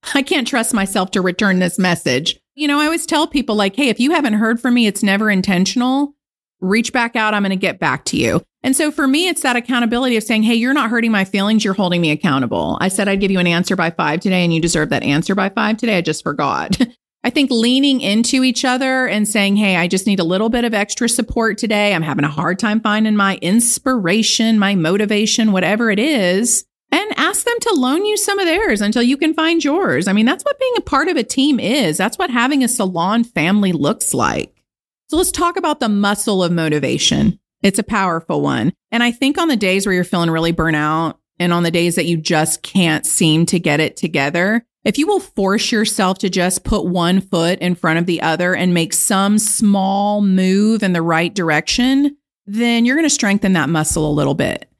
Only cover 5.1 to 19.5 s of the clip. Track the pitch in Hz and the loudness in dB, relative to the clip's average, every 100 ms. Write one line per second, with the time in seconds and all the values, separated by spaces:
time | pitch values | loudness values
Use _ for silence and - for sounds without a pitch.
5.1 | 196 214 196 190 180 185 - 247 262 285 | 2 2 0 2 2 2 0 0 0 -2
6.1 | _ _ _ _ _ 180 214 233 254 233 | _ _ _ _ _ -2 0 0 -2 -2
7.1 | 233 214 214 202 190 190 107 156 127 - | -2 0 0 0 0 -2 -2 -2 -2 -4
8.1 | - 120 87 - _ 254 262 302 294 277 | -2 0 0 -4 _ -2 0 0 0 0
9.1 | 277 359 330 269 240 233 254 233 240 262 | 2 0 -2 -2 -2 -2 -2 0 0 0
10.1 | 226 220 220 220 233 240 285 233 233 226 | -2 0 0 2 2 0 0 0 0 0
11.1 | 214 190 202 202 220 208 190 185 175 165 | 0 0 -2 2 2 2 0 0 0 0
12.1 | 147 170 139 120 95 78 - 190 190 202 | 0 0 0 -2 -2 -2 -2 -4 -2 -2
13.1 | 196 196 190 175 170 175 185 165 170 160 | 0 0 0 2 0 0 0 -2 -2 -2
14.1 | 160 196 185 175 165 165 170 151 135 110 | -2 0 0 2 0 0 0 -2 -2 0
15.1 | 143 170 196 196 196 214 220 233 190 170 | -2 0 -2 -2 -2 -2 0 0 0 -2
16.1 | 156 - 151 139 85 - - 247 - _ | -4 -6 -4 -2 -2 -4 -2 -2 -4 _
17.1 | _ 247 311 269 233 233 254 277 262 - | _ -4 0 0 2 2 2 2 0 0
18.1 | 208 233 269 262 240 269 254 262 262 254 | 0 2 2 2 0 0 0 0 -2 -2
19.1 | 208 208 220 196 | 0 0 0 2